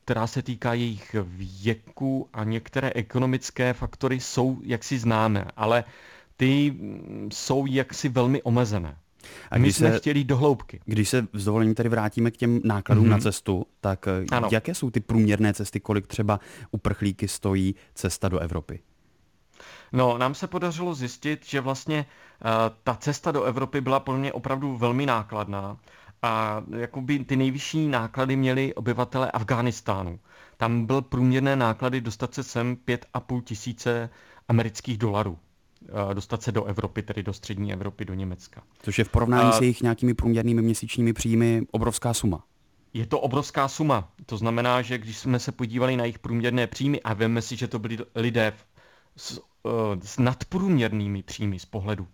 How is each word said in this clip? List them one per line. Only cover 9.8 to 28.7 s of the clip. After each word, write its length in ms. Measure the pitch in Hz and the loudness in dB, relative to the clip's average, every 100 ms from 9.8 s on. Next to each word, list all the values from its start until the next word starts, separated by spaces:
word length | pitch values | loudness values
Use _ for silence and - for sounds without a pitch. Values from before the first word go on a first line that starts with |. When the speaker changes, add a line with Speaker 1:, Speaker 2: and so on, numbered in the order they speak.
| 113 | 4
Speaker 2:
se, 60 | 113 | 4
Speaker 1:
chtěli 220 | 147 143 | 2 2
jít 40 | |
do 120 | 131 131 | 2 4
hloubky. 440 | 147 127 - - | 4 4 -2 -14
Speaker 2:
když 240 | - 107 104 | -2 0 2
se 180 | 127 110 | 2 0
s 120 | 104 | -4
dovolením 300 | 101 110 110 | 0 4 4
tedy 140 | 110 117 | 4 2
vrátíme 420 | 110 107 - 117 | 2 0 2 0
k 60 | - | 2
těm 240 | 120 120 | 0 2
nákladům 400 | 113 101 - 104 | 2 0 4 6
Speaker 1:
Mhm. 60 | 113 | 8
Speaker 2:
na 60 | 107 | 6
cestu, 480 | 110 - - 92 - _ | 2 -2 -2 -2 -2 _
tak, 260 | 101 95 98 | -2 -2 -2
eh, 160 | 95 95 123 | -2 0 0
Speaker 1:
Ano. 120 | 107 | 2
Speaker 2:
jaké 220 | 110 - | 0 0
jsou 160 | 180 131 | -4 -2
ty 100 | 117 | -2
průměrné 540 | - 113 107 101 107 | 2 4 4 4 2
cesty, 260 | 98 104 104 | 2 -4 -6
kolik 260 | - 104 - | 0 -2 -2
třeba 340 | - 104 104 - - - | -4 0 0 -2 -20 -8
uprchlíky 580 | 104 101 98 101 92 101 | -4 -2 0 0 0 -4
stojí 460 | - 101 98 95 - - | -2 0 2 2 -2 -10
cesta 340 | - 92 - 95 | -4 -4 -2 -2
do 100 | 87 | 0
Evropy? 420 | 82 82 - - _ _ _ _ _ _ _ _ - - - | -2 -6 -8 -14 _ _ _ _ _ _ _ _ -20 -20 -4
Speaker 1:
No, 260 | 127 123 120 | 2 4 4
nám 160 | 127 | 0
se 120 | 147 185 | -2 -6
podařilo 480 | 180 175 165 180 | -2 -4 -4 -6
zjistit, 520 | 151 123 - 151 151 - | -4 -6 -6 -4 -4 -4
že 140 | 139 | -4
vlastně, 460 | 127 135 - 151 139 - - _ | -2 -4 -2 -4 -4 -12 -20 _
eh, 20 | 113 113 113 - | 0 2 2 0
ta 100 | - | -4
cesta 380 | 113 147 143 170 | -2 -2 -2 -2
do 100 | 143 | 0
Evropy 360 | 107 120 131 143 | 0 0 -2 -2
byla 200 | 131 135 | 0 0
pro 160 | 135 131 | 0 -2
mě 160 | 135 | -2
opravdu 440 | - 139 135 143 120 | -4 -4 -4 -4 0
velmi 300 | 120 123 143 | 2 2 2
nákladná 720 | 113 104 107 101 98 98 - - - - - | 0 -2 -6 -4 -6 -6 -12 -18 -20 -20 -4
a 400 | 120 110 110 107 95 113 | -2 0 0 -4 -6 -8
jakoby 420 | 117 135 127 143 | -6 -6 -2 -2
ty 120 | 123 131 | 0 2
nejvyšší 500 | 131 139 - 160 151 | 2 0 -4 -2 0
náklady 480 | 127 113 131 131 135 | 0 -2 -2 0 2
měli 380 | 131 127 135 | 2 2 0